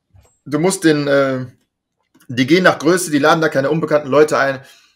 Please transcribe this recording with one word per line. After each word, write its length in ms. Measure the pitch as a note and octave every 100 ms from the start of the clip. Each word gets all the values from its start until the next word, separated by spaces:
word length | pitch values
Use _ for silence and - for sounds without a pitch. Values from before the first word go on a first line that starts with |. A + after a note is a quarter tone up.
| _ _ _ _
du 160 | - D3
musst 240 | E3+ G3
den, 240 | D#3+ D3+ C#3+
äh, 380 | C#3 C#3 C3 B2+ - _ _ _ _ _ _ -
die 180 | A#2+ C3
gehen 160 | E3+
nach 160 | F3+ C#3+
Größe, 320 | C#3+ F3+ F3
die 80 | D3
laden 220 | D3 E3
da 80 | D#3
keine 220 | D3 C3+
unbekannten 380 | D#3+ D#3 D3 C#3
Leute 300 | C3+ D3+ C#3
ein. 220 | C#3 C3 C3 - _